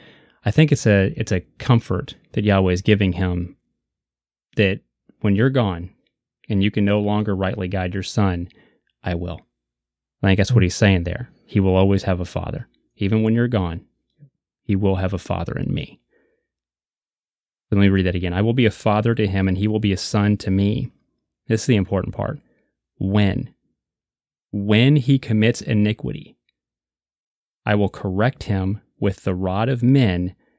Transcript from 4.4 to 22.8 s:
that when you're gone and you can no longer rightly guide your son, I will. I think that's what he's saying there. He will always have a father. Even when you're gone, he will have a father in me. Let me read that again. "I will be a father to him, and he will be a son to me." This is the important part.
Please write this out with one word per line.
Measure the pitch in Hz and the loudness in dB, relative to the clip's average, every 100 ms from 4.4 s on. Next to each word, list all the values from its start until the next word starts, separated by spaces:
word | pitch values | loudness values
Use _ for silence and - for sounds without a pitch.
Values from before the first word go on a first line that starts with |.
| _ - | _ 0
that | 98 98 _ _ _ - | 0 0 _ _ _ -4
when | 104 | 0
you're | 101 131 | 2 2
gone | 131 104 85 90 _ _ _ _ _ - | 2 0 -2 -10 _ _ _ _ _ -4
and | 98 | 0
you | 104 | 0
can | 110 | 2
no | 101 104 | 0 2
longer | 104 104 104 | 0 -2 -2
rightly | 95 95 98 92 | -2 -4 -4 -6
guide | 95 90 | -4 -4
your | 95 | -6
son, | - 110 98 87 90 _ _ _ _ _ | -4 0 0 0 -6 _ _ _ _ _
I | 90 | -8
will. | 87 87 80 _ _ _ _ _ _ _ - | -6 -6 -12 _ _ _ _ _ _ _ -4
I | 98 | 0
think | 95 | 2
that's | 92 | 4
what | 120 | 4
he's | 90 - | 2 2
saying | 104 92 | 2 2
there. | 85 90 123 _ | 0 -8 -12 _
He | _ 101 | _ 0
will | 95 | 2
always | 92 98 98 | 4 4 2
have | 95 90 | 0 -4
a | |
father. | 87 - 85 - - _ _ - | -4 -8 -8 -10 -12 _ _ -6
Even | 98 110 | -2 0
when | 110 | 2
you're | 117 120 | 0 0
gone, | 110 87 80 - _ _ _ - _ _ _ | 0 -2 -6 -14 _ _ _ -20 _ _ _
he | - 98 | -2 0
will | 98 92 | 0 0
have | 92 | -2
a | 92 | -6
father | - 90 85 - | -6 -6 -6 -6
in | - | -4
me. | - - - _ _ _ _ _ _ _ _ _ _ _ _ _ _ _ _ - | -4 -8 -16 _ _ _ _ _ _ _ _ _ _ _ _ _ _ _ _ -2
Let | 101 | 2
me | 98 | 4
read | 95 92 | 4 0
that | |
again. | 87 90 | -2 -4
"I | 90 | -2
will | 110 | 0
be | 123 110 | 2 0
a | |
father | - 107 104 117 113 | 0 0 0 0 0
to | 101 | 0
him, | 98 95 | 0 0
and | 92 | 0
he | 107 | -2
will | 107 | 0
be | 104 | -2
a | 92 | -2
son | - 107 104 104 | -2 0 2 0
to | 98 | 0
me." | 98 101 - 127 _ _ _ _ _ - | 0 0 0 -6 _ _ _ _ _ -4
This | 110 | -2
is | - | 2
the | 107 | 0
important | 92 95 - | 2 -2 -4
part. | - 104 143 _ _ _ _ | -6 -8 -8 _ _ _ _